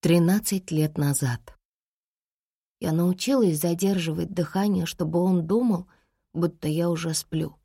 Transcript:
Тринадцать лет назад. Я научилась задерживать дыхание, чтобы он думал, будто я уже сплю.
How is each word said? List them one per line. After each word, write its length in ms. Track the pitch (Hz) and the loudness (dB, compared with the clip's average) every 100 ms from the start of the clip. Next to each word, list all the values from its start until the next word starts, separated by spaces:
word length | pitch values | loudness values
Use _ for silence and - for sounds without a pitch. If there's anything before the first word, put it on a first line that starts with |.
Тринадцать 680 | 160 175 170 202 214 190 185 | 4 4 4 2 0 -4 -2
лет 260 | 156 151 151 | 0 0 0
назад. 580 | 143 143 135 120 - - _ _ _ _ _ _ _ _ _ _ _ _ | 0 0 -2 -4 -8 -20 _ _ _ _ _ _ _ _ _ _ _ _
Я 100 | - | -4
научилась 720 | 160 175 180 - 269 214 156 | 0 0 0 0 2 4 2
задерживать 760 | 175 170 196 196 160 160 170 | 0 0 0 0 -2 -4 -6
дыхание, 500 | 180 165 185 202 190 | -4 -4 0 0 0
чтобы 360 | 175 - 160 170 | -2 -4 -2 0
он 260 | 180 185 160 | 2 2 2
думал, 400 | 208 247 180 180 _ _ _ _ | 0 2 0 -4 _ _ _ _
будто 320 | - 170 - 151 | -2 -2 -2 -4
я 240 | 156 170 | 0 0
уже 240 | 165 165 | -2 -2
сплю. 400 | 156 - 160 156 - | -6 -4 -6 -6 -10